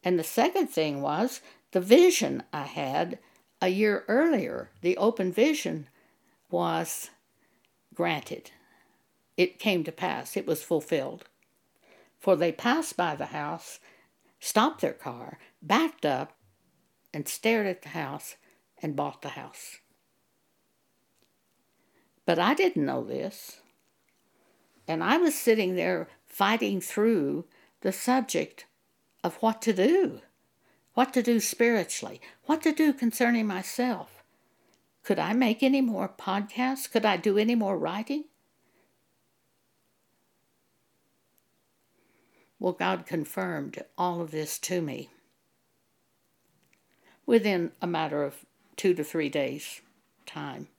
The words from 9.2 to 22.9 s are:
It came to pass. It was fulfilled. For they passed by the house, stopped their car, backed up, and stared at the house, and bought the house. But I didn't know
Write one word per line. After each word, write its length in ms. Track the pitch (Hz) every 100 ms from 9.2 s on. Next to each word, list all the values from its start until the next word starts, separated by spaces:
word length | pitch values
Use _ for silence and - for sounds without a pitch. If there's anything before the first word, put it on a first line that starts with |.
| _ -
It 220 | 180 -
came 260 | 226 180
to 80 | 160
pass. 420 | 160 185 143 -
It 120 | - -
was 160 | 156
fulfilled. 600 | - 165 - 156 135 - - _ _ _ _ _ _ - _ _
For 180 | - 175
they 160 | 170
passed 440 | 160 240 302 320 -
by 180 | 175 147
the 100 | 147
house, 540 | 151 147 165 - - - _ _ _ _ _
stopped 400 | - - 262 320
their 140 | 165
car, 440 | - - 120 - - - _
backed 460 | 151 214 320 - 151
up, 260 | 131 147 _ _ _ _ _ _ _ _
and 160 | 156 139
stared 380 | - 220 226 202
at 160 | 180
the 80 | 156
house, 460 | 165 139 147 - - _ _ _ _
and 140 | 156
bought 280 | 143 143 -
the 80 | 143
house. 480 | 139 131 - - - _ _ _ _ _ _ _ _ _ _ _ _ _ _ _ _ _ _ _ _ _ _ _ _
But 140 | - 165
I 160 | 185
didn't 320 | 302 381 -
know 160 | 139